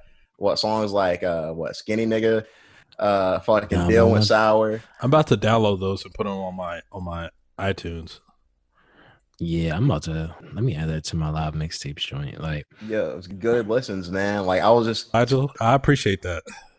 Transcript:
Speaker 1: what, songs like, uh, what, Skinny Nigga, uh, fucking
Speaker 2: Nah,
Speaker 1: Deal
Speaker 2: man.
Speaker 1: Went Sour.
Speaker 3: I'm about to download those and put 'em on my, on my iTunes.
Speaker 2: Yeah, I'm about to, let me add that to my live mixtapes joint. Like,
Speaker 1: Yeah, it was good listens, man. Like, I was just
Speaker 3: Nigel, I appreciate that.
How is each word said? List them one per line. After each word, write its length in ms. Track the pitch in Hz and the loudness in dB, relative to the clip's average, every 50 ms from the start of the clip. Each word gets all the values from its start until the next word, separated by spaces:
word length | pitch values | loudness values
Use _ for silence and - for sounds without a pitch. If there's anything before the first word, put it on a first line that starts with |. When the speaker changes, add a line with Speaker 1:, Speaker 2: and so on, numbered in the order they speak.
| - - _ _ _ _ _ | -18 -20 _ _ _ _ _
Speaker 1:
what, 200 | - 98 98 - - | -2 -2 0 0 0
songs 320 | - 107 110 110 107 104 | 0 0 0 0 -2 0
like, 320 | 98 101 95 90 90 90 92 | 0 2 2 2 0 0 -2
uh, 280 | 90 85 82 78 80 | -2 -2 -2 -4 -6
what, 240 | 82 82 80 - - | -6 -6 -8 -8 -8
Skinny 300 | - - - 110 110 113 | -10 -6 -4 -2 -2 0
Nigga, 380 | 110 110 110 110 113 113 110 107 - _ _ _ _ _ - _ _ _ - | 0 0 2 2 2 2 0 -2 -6 _ _ _ _ _ -20 _ _ _ -2
uh, 400 | - 104 101 98 95 92 92 - | 0 0 2 2 2 0 0 0
fucking 360 | - - 110 104 101 - 98 | 2 2 2 2 2 0 0
Speaker 2:
Nah, 100 | 90 87 | 0 2
Speaker 1:
Deal 180 | 90 113 113 113 | 4 6 6 6
Speaker 2:
man. 80 | 113 107 | 6 6
Speaker 1:
Went 120 | 104 107 | 4 4
Sour. 560 | 104 113 107 110 110 110 110 110 110 110 113 - - _ - | 4 4 4 6 4 4 4 2 0 -2 -6 -8 -14 _ -4
Speaker 3:
I'm 80 | - 127 | 0 4
about 180 | 147 156 156 | 4 4 4
to 100 | - 131 | 4 2
download 420 | 101 104 107 113 113 110 104 101 92 | 2 4 4 4 4 4 4 2 0
those 240 | 98 95 98 95 - | 0 -2 -4 -4 -8
and 80 | 90 - | -10 -8
put 120 | - 104 | -6 -6
'em 80 | 101 98 | -4 -4
on 220 | 98 95 92 92 | -6 -6 -8 -8
my, 260 | 92 90 85 87 82 - _ | -8 -8 -8 -10 -10 -14 _
on 120 | - 98 90 | -14 -10 -10
my 260 | 87 85 85 85 82 - _ _ _ _ - | -8 -8 -8 -10 -12 -14 _ _ _ _ -4
iTunes. 600 | 95 98 95 - - 87 82 82 82 82 - - _ _ _ _ _ _ _ _ _ _ _ _ _ _ _ _ _ - _ _ _ _ _ - | -2 -2 -2 -4 -6 -10 -10 -10 -12 -14 -18 -20 _ _ _ _ _ _ _ _ _ _ _ _ _ _ _ _ _ -20 _ _ _ _ _ -8
Speaker 2:
Yeah, 360 | - 85 82 82 82 82 78 | -6 -4 -2 -2 -2 -2 0
I'm 100 | 90 123 | 0 0
about 180 | 143 - 76 - | 0 0 0 -2
to, 320 | - 80 80 80 82 - - - - - | -6 -6 -6 -6 -8 -10 -16 -18 -14 -8
let 100 | 98 117 | -4 -4
me 120 | 135 - | -2 -2
add 140 | 147 160 160 | -2 -4 -4
that 140 | 78 78 78 | -4 -6 -6
to 100 | - - | -6 -6
my 140 | 82 78 76 | -4 -4 -4
live 240 | 76 78 78 78 76 | -4 -4 -4 -4 -4
mixtapes 420 | 78 78 80 - - - 69 73 - - | -6 -6 -8 -8 -10 -10 -12 -10 -10 -10
joint. 340 | - - - 143 139 - - | -10 -8 -10 -10 -10 -10 -10
Like, 280 | 80 80 78 76 - - _ - 107 | -8 -8 -6 -8 -10 -12 _ -16 -10
Speaker 1:
Yeah, 220 | 110 110 107 90 76 | -4 -4 -2 -2 -4
it 40 | 65 | -6
was 120 | 87 90 | -8 -12
good 400 | 87 98 92 95 117 117 120 110 | -14 -10 -4 0 2 2 2 2
listens, 440 | 98 113 127 127 - 101 95 90 87 | 0 -2 -2 -2 -4 -6 -6 -6 -4
man. 340 | 92 95 98 101 104 104 95 | -4 -2 0 0 0 0 0
Like, 160 | 92 92 90 | 0 2 4
I 80 | 82 107 | 6 6
was 160 | 117 120 113 | 6 6 4
just 260 | 113 110 - - - - | 2 -2 -4 -4 0 2
Speaker 3:
Nigel, 380 | 113 123 120 135 131 139 135 - - | 2 2 4 2 0 0 -2 -2 0
I 140 | 113 113 131 | 2 4 4
appreciate 480 | 139 - - 143 - - 104 98 - - | 4 4 4 2 4 2 0 0 0 -2
that. 200 | 92 85 80 - - - - - - _ | -6 -8 -8 -10 -14 -18 -20 -20 -20 _